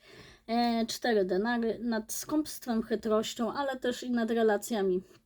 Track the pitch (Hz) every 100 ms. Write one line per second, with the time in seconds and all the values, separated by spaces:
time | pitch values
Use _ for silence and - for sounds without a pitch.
0 | - - - - - 233 240 233 226 -
1 | 254 214 190 185 220 240 233 202 240 220
2 | 220 - - 311 294 - 254 226 226 220
3 | 220 214 220 - 220 277 277 262 247 247
4 | 254 240 226 233 220 202 - 226 190 185
5 | - -